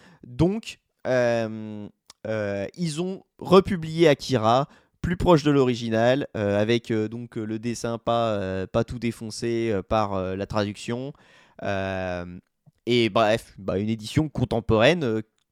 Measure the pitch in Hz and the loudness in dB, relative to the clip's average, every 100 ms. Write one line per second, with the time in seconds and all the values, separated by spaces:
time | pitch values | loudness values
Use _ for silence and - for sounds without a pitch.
0 | - _ 127 123 170 220 - - _ _ | -20 _ -10 0 0 0 -8 -18 _ _
1 | - 127 120 117 110 110 107 107 101 _ | -2 0 2 0 -2 -6 -12 -12 -14 _
2 | _ - 107 110 101 101 98 - 170 147 | _ -14 -6 -4 -4 -4 -6 -6 -6 -4
3 | 185 190 - - 135 185 185 185 160 160 | -6 -8 -14 -10 4 6 6 -2 -4 4
4 | 165 139 - 127 110 127 147 _ _ _ | 4 4 0 0 4 2 0 _ _ _
5 | 165 180 175 160 143 143 127 117 117 110 | -6 0 4 4 6 4 4 0 0 2
6 | 120 135 - - 101 101 107 117 - 110 | 4 2 0 -2 0 2 2 0 0 -2
7 | 107 117 120 117 107 110 117 113 117 117 | -2 -6 -10 -8 -6 -6 -6 -6 -6 -4
8 | - 117 117 101 95 95 92 117 - 123 | 0 0 0 0 -2 -4 -2 -2 -2 -4
9 | 117 - 113 - 120 117 117 101 - 110 | -6 -6 -10 -6 -4 -2 0 -2 0 0
10 | 101 98 92 95 98 107 104 98 - 120 | 0 -2 -4 -6 -4 -2 -4 -4 -8 -8
11 | 135 - _ _ _ - 101 98 95 95 | -8 -14 _ _ _ -12 -6 -4 -4 -4
12 | 92 90 87 90 - _ _ _ - 120 | -4 -6 -8 -14 -18 _ _ _ 0 2
13 | 113 110 107 113 - - 95 92 107 113 | 4 4 2 2 -2 -12 -4 -2 -2 -4
14 | 107 - 156 - 127 117 - 110 123 180 | -2 0 0 -2 -2 -2 2 4 6 4
15 | 131 110 - _ _ | 0 -2 -4 _ _